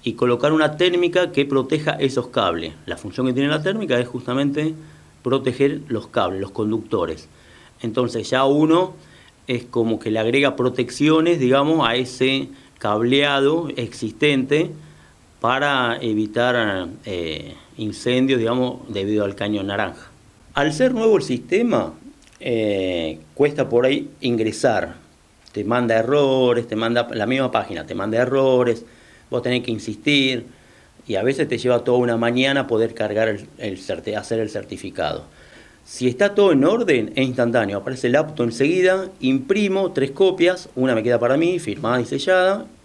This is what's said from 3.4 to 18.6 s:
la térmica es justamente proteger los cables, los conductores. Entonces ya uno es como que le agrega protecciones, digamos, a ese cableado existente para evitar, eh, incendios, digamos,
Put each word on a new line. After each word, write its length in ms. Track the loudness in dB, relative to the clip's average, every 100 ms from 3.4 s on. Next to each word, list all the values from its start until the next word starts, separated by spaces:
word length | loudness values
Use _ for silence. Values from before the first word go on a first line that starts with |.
| 0
la 120 | 0
térmica 380 | -2 -4 0 0
es 80 | -2
justamente 680 | -6 -4 -2 0 0 -4 -6 -16 -20 -20 _
proteger 600 | -2 0 0 2 2 0 -6
los 180 | -6 -2
cables, 320 | -2 0 -2
los 120 | -6
conductores. 760 | -4 -2 -2 -2 -2 -2 -6 -14 -20 -20 -20 -20 _
Entonces 480 | -6 -2 -2 -4 -2
ya 160 | 0 2
uno 480 | 4 4 4 2 -6 -20 -20 -20 _ -8
es 180 | -6 -4
como 340 | -2 0 -2
que 100 | -2
le 100 | -2
agrega 360 | 2 4 2 2
protecciones, 840 | -2 0 -4 0 4 4 4 2
digamos, 460 | 4 4 4 2 2
a 100 | 0
ese 520 | -4 0 0 0 -4 -12 -20 _
cableado 920 | -2 0 2 2 2 2 2 0 -4 -6
existente 960 | -8 -8 -10 0 2 2 2 0 0 -6 -20 -20 -20 _ _ _
para 560 | 0 2 2 2 0 -2
evitar, 880 | -2 -2 -2 0 0 2 0 -2 -6 -12
eh, 520 | -8 -6 -6 -8 -12 -18 -20 -10
incendios, 640 | -8 -4 -2 0 2 2
digamos, 420 | 0 0